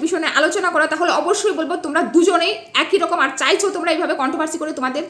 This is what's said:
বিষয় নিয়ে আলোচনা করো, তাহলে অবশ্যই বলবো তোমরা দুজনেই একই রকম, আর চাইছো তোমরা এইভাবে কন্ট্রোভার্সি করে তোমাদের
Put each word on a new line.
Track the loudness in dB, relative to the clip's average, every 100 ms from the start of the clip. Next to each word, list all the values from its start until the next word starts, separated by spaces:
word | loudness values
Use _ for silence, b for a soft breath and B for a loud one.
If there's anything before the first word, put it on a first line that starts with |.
বিষয় | -2 -2
নিয়ে | 0 2
আলোচনা | 2 2 0
করো, | 2 0
তাহলে | 0 0 0
অবশ্যই | 0 0 0 -2
বলবো | -2 -4
তোমরা | -2 -2 2
দুজনেই | 4 4 4 0 -4 -2 -2
একই | 2 0
রকম, | 2 0
আর | 0 0
চাইছো | 0 2 0 -2
তোমরা | -2
এইভাবে | 0 0 -2
কন্ট্রোভার্সি | -2 -2 -4 -4
করে | -6 -4
তোমাদের | -4 -4 -6